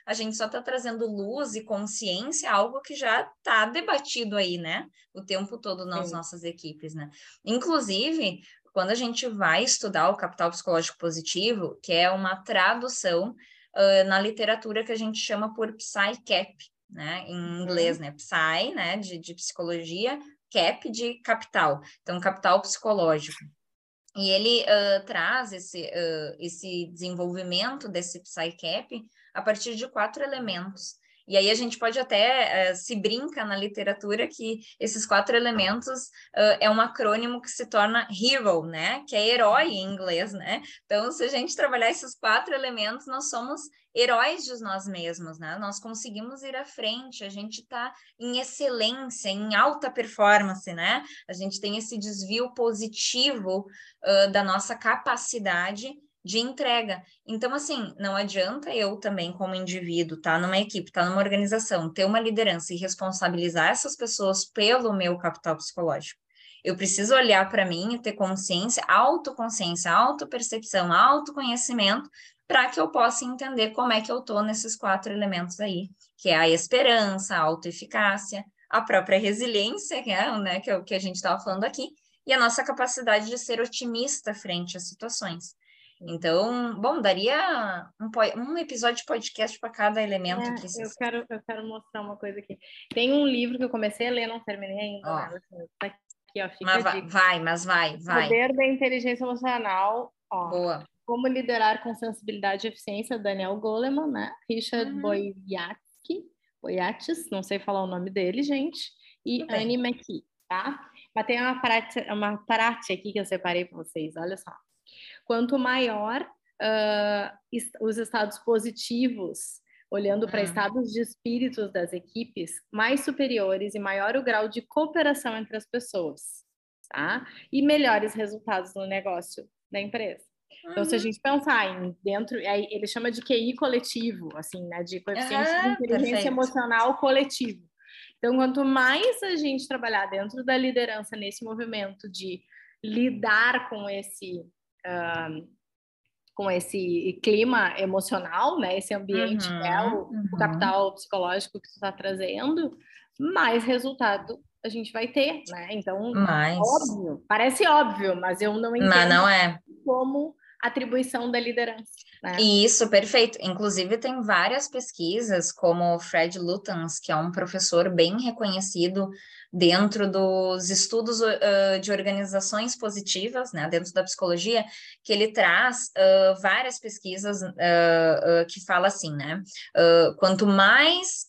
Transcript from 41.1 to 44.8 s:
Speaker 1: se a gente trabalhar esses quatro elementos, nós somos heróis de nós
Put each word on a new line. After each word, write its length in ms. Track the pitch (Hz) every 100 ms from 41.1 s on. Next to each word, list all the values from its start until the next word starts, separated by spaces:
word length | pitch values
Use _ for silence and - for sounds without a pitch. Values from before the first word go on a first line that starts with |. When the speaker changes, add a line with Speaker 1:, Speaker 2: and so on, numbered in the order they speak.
Speaker 1:
se 140 | -
a 40 | 254
gente 280 | 269 294 -
trabalhar 340 | 285 247 233
esses 240 | 339 254
quatro 400 | - 220 233 381
elementos, 520 | 269 262 226 208 254 269
nós 240 | 262 285
somos 320 | 240 254 302 - _ _ -
heróis 480 | 247 233 269 370
de 160 | 254 247
nós 240 | 208 190